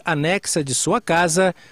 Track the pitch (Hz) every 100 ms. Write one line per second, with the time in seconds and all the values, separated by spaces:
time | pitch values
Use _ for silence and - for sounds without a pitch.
0 | - 151 156 196 - 170 139 120 156 226
1 | - 170 175 165 185 - -